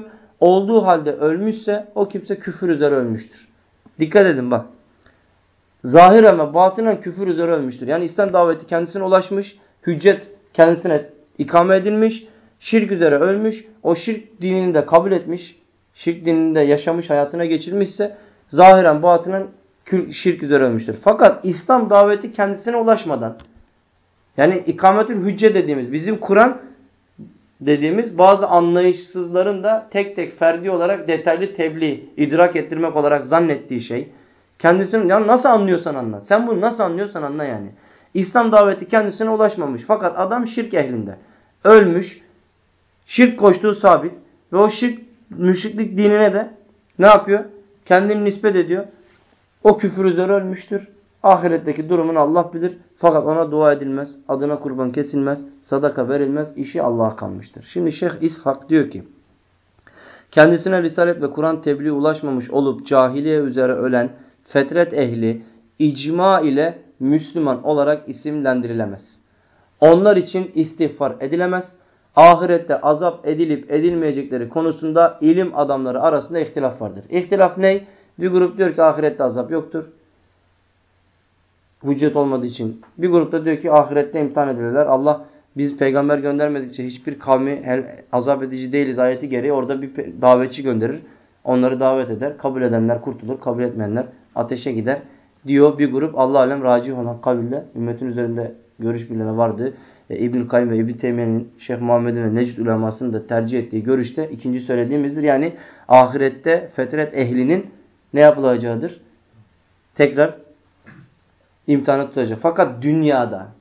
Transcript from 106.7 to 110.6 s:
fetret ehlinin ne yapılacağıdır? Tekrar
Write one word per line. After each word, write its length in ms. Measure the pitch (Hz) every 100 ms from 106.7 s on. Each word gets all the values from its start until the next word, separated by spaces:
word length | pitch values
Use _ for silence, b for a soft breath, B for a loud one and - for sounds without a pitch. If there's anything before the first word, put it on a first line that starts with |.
| -
fetret 380 | 123 151 151
ehlinin 560 | 139 123 123 127 185 - - _ _ _
ne 60 | 139
yapılacağıdır? 800 | 151 147 135 120 120 117 165 - _ _ _ _ _ _ _ _ _
Tekrar 400 | - 143 127 160 - - _